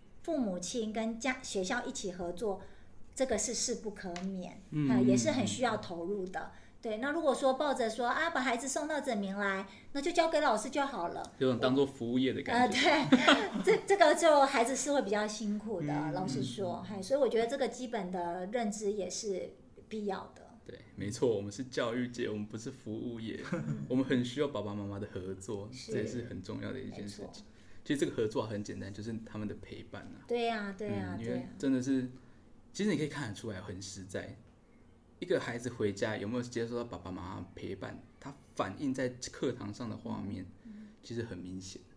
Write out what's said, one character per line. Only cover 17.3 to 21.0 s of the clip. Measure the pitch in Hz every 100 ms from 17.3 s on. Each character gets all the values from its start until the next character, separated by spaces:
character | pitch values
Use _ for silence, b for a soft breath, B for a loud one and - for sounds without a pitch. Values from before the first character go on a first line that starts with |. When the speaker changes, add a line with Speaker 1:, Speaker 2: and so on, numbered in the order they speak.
| 226
Speaker 1:
得 | 226
这 | 277
个 | 247
基 | 233 247
本 | 233 180
的 | 180 175 175 185
认 | 240 220
知 | 202 208
也 | 214 180
是 | - 220 185 - - - - -
必 | 220 208
要 | 185 - -
的。 | - -
Speaker 2:
对， | - - -
没 | -